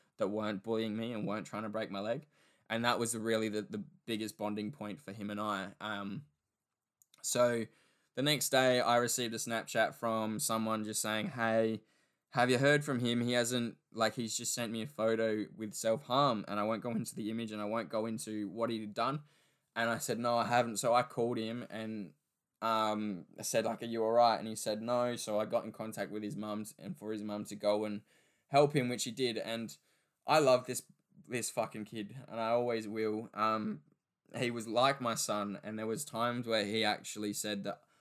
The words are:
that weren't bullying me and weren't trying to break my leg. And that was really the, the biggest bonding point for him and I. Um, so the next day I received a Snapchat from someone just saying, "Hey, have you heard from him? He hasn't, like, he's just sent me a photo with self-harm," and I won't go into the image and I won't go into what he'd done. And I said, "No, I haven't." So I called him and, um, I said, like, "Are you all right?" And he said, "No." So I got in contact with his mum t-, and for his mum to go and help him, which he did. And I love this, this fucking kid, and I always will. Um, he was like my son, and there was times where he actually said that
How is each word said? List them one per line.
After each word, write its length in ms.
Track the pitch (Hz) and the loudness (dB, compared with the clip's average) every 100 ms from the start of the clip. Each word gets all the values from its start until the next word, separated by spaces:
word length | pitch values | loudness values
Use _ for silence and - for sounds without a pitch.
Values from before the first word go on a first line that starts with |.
| _ - | _ -2
that 100 | 101 | -2
weren't 360 | 107 107 98 | 0 -2 -4
bullying 320 | 113 113 113 107 | -2 0 0 -2
me 160 | 117 | -4
and 140 | 110 104 | -4 -4
weren't 200 | 104 - | -4 -6
trying 160 | 104 | -8
to 60 | 110 | -6
break 220 | 110 107 | -4 -4
my 100 | 98 | -4
leg. 260 | 110 135 - _ _ _ - | -4 -4 -8 _ _ _ -4
And 160 | 113 | 0
that 140 | 120 117 | 2 2
was 180 | 113 113 | 2 0
really 320 | 113 110 110 | 2 2 2
the, 140 | 107 | -2
the 200 | 101 107 95 - - | -4 -6 -10 -12 -6
biggest 320 | 110 107 - | -4 -4 -4
bonding 340 | 104 104 104 | -4 -2 -6
point 280 | - 104 - | -6 -10 -10
for 120 | - | -12
him 180 | 107 104 | -10 -6
and 100 | 104 | -4
I. 280 | 107 98 95 - | -2 -2 -4 -8
Um, 420 | 107 101 101 98 - _ _ _ _ _ _ _ _ _ | -8 -6 -6 -8 -12 _ _ _ _ _ _ _ _ _
so 440 | - 120 123 117 110 _ _ _ _ - | -2 2 2 2 -4 _ _ _ _ -4
the 60 | |
next 280 | 143 147 - | 0 0 2
day 300 | 131 131 123 | 4 6 4
I 160 | 117 120 | 4 4
received 380 | 120 - 120 | 4 0 -2
a 40 | 113 | -4
Snapchat 560 | 117 113 - 117 110 | -4 -4 -2 2 2
from 440 | - 117 110 110 107 | 0 -2 0 0 -2
someone 460 | - 113 110 110 | 0 0 0 -2
just 180 | 107 107 | -2 -4
saying, 300 | 107 107 104 123 | -2 -2 -2 0
"Hey, 440 | 113 113 113 110 _ _ _ _ _ | 2 4 2 0 _ _ _ _ _
have 200 | 120 123 | 2 4
you 80 | 123 | 6
heard 260 | 139 147 | 6 4
from 140 | 147 127 | 2 0
him? 220 | 120 120 | 0 0
He 120 | 120 | 2
hasn't, 440 | 123 117 123 117 - _ | 2 2 0 -2 -8 _
like, 240 | 113 110 127 | 0 2 2
he's 200 | 113 - | -4 -4
just 160 | 117 | -4
sent 200 | - 117 | -4 -4
me 100 | 113 | -6
a 60 | 127 | -6
photo 560 | - 110 113 113 107 - - | 0 2 4 2 0 -4 -8
with 180 | 110 | -8
self-harm," 720 | - 110 113 - 131 143 107 - | -2 0 0 2 4 4 2 -2
and 100 | 104 | -2
I 60 | |
won't 180 | 107 113 | 0 -2
go 80 | 120 | -2
into 240 | 113 117 | -4 -4
the 160 | - 107 | -6 -4
image 220 | 113 113 | -4 -4
and 100 | 104 | -6
I 40 | 104 | -4
won't 220 | 113 98 | -4 -2
go 180 | 110 113 | -2 -2
into 420 | 110 110 107 101 | -4 -6 -6 -6
what 220 | 107 117 | -2 -2
he'd 240 | 113 107 | -2 -4
done. 260 | 110 123 147 - _ _ _ _ 113 | -2 0 -2 -8 _ _ _ _ -2
And 120 | 117 | 0
I 100 | 113 | 0
said, 200 | - 113 | -2 0
"No, 180 | 120 117 | 2 2
I 100 | 107 | 4
haven't." 320 | 123 117 101 | 4 2 2
So 140 | 123 | 4
I 100 | 120 | 4
called 360 | 123 - 120 120 | 2 0 0 0
him 280 | 110 120 - | -4 -6 -8
and, 400 | 110 110 110 90 - _ _ _ - | -8 -6 -8 -10 -14 _ _ _ -4
um, 640 | 113 110 110 107 107 90 - - | 0 2 2 0 -2 -6 -10 -10
I 40 | |
said, 240 | 104 117 113 | -2 0 0
like, 160 | 110 | -2
"Are 40 | 117 | -4
you 160 | 113 | 0
all 100 | 110 | 4
right?" 260 | 117 117 110 | 6 6 6
And 100 | 110 | -2
he 80 | 110 | -6
said, 240 | 110 107 | -4 -2
"No." 360 | 113 123 123 117 | 0 0 0 -2
So 220 | - 104 | -2 0
I 60 | |
got 200 | 104 120 | 0 -2
in 80 | 110 | -2
contact 380 | - 113 110 98 | -8 -8 -6 -6
with 120 | 107 | -6
his 120 | 104 | -6
mum 300 | 101 107 107 | -6 -6 -6
t-, 80 | 104 - | -8 -10
and 140 | 98 - | -12 -8
for 160 | 107 | -6
his 100 | 110 | -6
mum 220 | 107 104 | -4 -6
to 120 | 98 104 | -6 -2
go 280 | 104 104 | 2 2
and 160 | 107 104 - _ _ _ - | 2 -4 -10 _ _ _ 2
help 260 | 139 147 | 4 6
him, 140 | 147 123 | 4 0
which 160 | 120 | -2
he 60 | 127 | -4
did. 260 | 113 123 110 | -2 0 0
And 400 | - 113 113 - _ _ _ _ - | -4 -6 -6 -12 _ _ _ _ 2
I 120 | 156 | 6
love 280 | 135 123 123 | 8 6 4
this, 160 | 123 - _ _ - - | -6 -8 _ _ -20 -8
this 220 | 120 107 | -4 -2
fucking 340 | - 87 110 | -2 -2 -4
kid, 300 | 104 113 104 127 - | -8 -8 -8 -10 -10
and 120 | 113 | -4
I 80 | 113 | 2
always 400 | 120 120 113 107 | 2 2 0 -2
will. 400 | 110 110 107 113 | -2 0 0 -4
Um, 460 | 104 110 110 107 104 - _ _ _ _ - | 0 2 2 -2 -6 -12 _ _ _ _ -4
he 140 | 120 | -2
was 160 | 120 113 | -2 -2
like 340 | 113 135 135 | 4 4 4
my 140 | 120 | 0
son, 440 | 113 - 104 101 95 | 0 0 -2 -2 -6
and 160 | 104 110 | -8 -6
there 80 | 110 | -4
was 180 | 113 | -4
times 440 | - 113 120 120 113 | -4 -2 0 0 0
where 160 | 110 | 0
he 200 | 101 110 | 2 2
actually 480 | 107 - - 107 107 | 2 0 -4 -6 -4
said 300 | 101 107 101 | -4 -4 -4
that 160 | 101 - _ _ | -4 -8 _ _